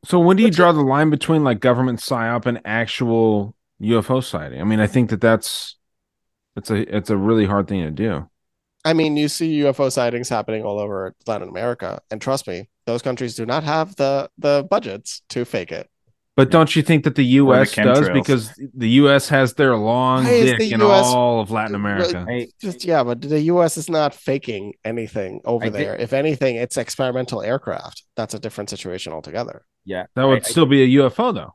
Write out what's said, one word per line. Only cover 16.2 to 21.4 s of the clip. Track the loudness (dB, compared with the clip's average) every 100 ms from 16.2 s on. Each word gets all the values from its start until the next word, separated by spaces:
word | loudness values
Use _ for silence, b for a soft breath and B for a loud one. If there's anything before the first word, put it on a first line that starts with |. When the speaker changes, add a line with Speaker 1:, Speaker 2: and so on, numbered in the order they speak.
| _ 2
Speaker 1:
But | 4
don't | 6 4 2
you |
think | 2 2
that | 2 0
the |
Speaker 3:
Or | 4
the |
Speaker 1:
U | 6 6 6
S | 4 2
does? | 4 4
Speaker 3:
chemtrails. | 4
Speaker 1:
Because | 0 0 0 -2 -14 -16 -4
the | 2
U | 6 6
S | 4 2
has | 0 0
their | 2 2 2
long | 0 0 0 0 2
Speaker 2:
Why |
is | 4 4
Speaker 1:
dick | 2
Speaker 2:
the | 0
Speaker 1:
in | 2
Speaker 2:
U | 4
S | 6 4
Speaker 1:
all | 4 2
of | 2